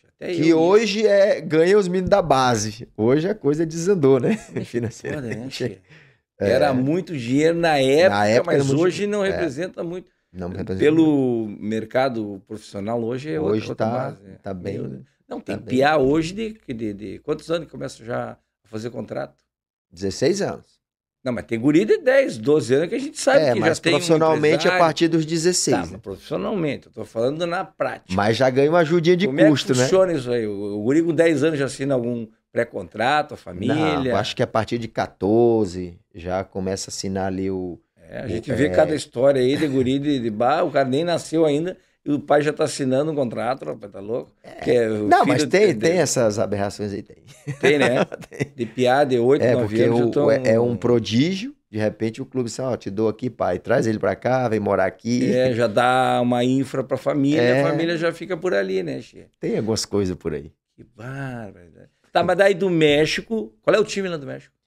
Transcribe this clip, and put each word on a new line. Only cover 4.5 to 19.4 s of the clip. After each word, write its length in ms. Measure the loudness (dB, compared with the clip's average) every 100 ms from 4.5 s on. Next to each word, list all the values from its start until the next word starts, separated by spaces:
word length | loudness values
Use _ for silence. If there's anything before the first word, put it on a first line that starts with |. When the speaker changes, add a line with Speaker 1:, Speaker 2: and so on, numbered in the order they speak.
| -10
Speaker 1:
né, 60 | -6
Speaker 2:
Financeiramente. 920 | -6 -6 -8 -10 -8 -8 -10 -10 -8 -8
Speaker 1:
Che? 140 | -8 _ -20 _ _ _ -4
Speaker 2:
É. 100 | 0
Speaker 1:
Era 220 | 2 2
muito 420 | 0 0 -2 -4 -8
dinheiro 400 | -2 2 2 2
na 180 | 0 2
época, 320 | 4 4 4 4
Speaker 2:
Na 100 | 4
época 240 | 4 2
era 60 | 0
Speaker 1:
mas 40 | 2
Speaker 2:
muito 140 | 2
Speaker 1:
hoje 120 | 2 0 -2
Speaker 2:
dinheiro. 60 | -2
Speaker 1:
não 80 | -2
Speaker 2:
É. 40 |
Speaker 1:
representa 520 | -2 -4 -6 -10 -8
muito. 280 | -10 -10 -14 _ _
Speaker 2:
Não 180 | -12 -10
representa 300 | -8 -6 0
Speaker 1:
Pelo 600 | 2 4 4 4 2 -2 -4
Speaker 2:
muito. 160 | -8
Speaker 1:
mercado 760 | -6 -6 -4 -2 -2 -2 -8 -10 -14
profissional 560 | -16 -14 -10 -6 -4
hoje 260 | -4 -6 -6
é 80 | -4
outra, 160 | -2 -2
Speaker 2:
Hoje 120 | -4
Speaker 1:
outra 160 | -4 -2
Speaker 2:
tá, 60 |
Speaker 1:
base, 320 | -2 -6 -10
né? 140 | -18 -16
Speaker 2:
tá 120 | -12
bem, 200 | -10 -8 -8
Speaker 1:
Meu 80 | -8
Deus. 160 | -12 -18 _ -16
Não, 100 | -14
tem 160 | -10 -10
Speaker 2:
tá 60 |
bem. 120 | -4 0
Speaker 1:
piá 220 | 2 2
hoje 360 | 2 0 -2
de, 200 | -6 -10 -12 -12
de, 60 |
de, 200 | -8 -8
de 260 | -8 -12 -12
quantos 300 | -8 -8 -6
anos 140 | -6 -8
que 60 |
começa 320 | -12 -14 -14
já 280 | -10 -8 -8
a 360 | -12 _ _ _
fazer 220 | -10 -10
contrato? 540 | -10 -10 -10 -10 _